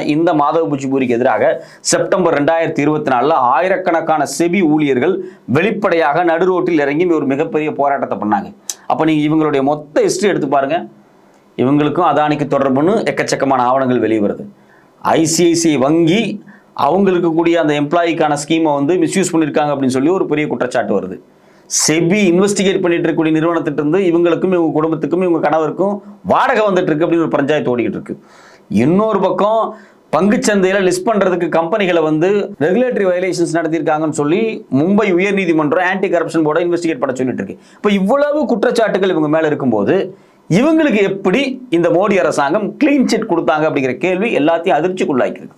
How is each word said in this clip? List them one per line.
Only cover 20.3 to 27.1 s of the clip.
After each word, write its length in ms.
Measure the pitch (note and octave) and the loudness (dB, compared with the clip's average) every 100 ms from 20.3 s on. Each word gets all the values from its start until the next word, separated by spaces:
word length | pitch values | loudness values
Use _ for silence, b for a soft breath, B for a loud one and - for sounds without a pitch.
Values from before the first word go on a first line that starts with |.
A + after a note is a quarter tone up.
| D3 D3+ | -2 -2
குற்றச்சாட்டு 540 | C#3 B2 B2+ G#2 G2+ | -4 -4 -2 -2 -2
வருது. 160 | F2+ F2 - b b b b - - | -4 -10 -18 b b b b -4 0
செபி 320 | D#3+ E3 G#3 G3 | 0 2 2 2
இன்வெஸ்டிகேட் 480 | E3+ G3+ G3+ G3 E3 | 2 2 2 0 0
பண்ணிட்டு 240 | E3+ E3+ D#3+ | 0 0 0
இருக்கக்கூடிய 260 | D#3+ D#3+ D#3 | 0 0 0
நிறுவனத்திட்ட 440 | E3 E3 D3+ C#3+ | 0 0 -2 -4
இருந்து 140 | D3 F3+ | 0 0
இவங்களுக்கும் 560 | F#3 E3 F3 D#3+ F#3 F3+ | 2 2 2 0 0 0
இவங்க 160 | D#3+ D3 | 0 0
குடும்பத்துக்கும் 440 | D#3 D#3+ D3 E3+ F#3 | -2 -2 -2 -2 0
இவங்க 140 | E3 | 0
கணவருக்கும் 600 | D3 D#3 D#3 - G3 G3+ B B F3+ | 0 0 0 -2 -4 -4 B B -2
வாடகை 320 | D3 B3+ A#3 G#3+ | 0 2 2 2
வந்துட்டு 220 | F#3 D#3 | 0 0
இருக்கு 160 | D3+ | 0
அப்படின்னு 200 | E3 | 0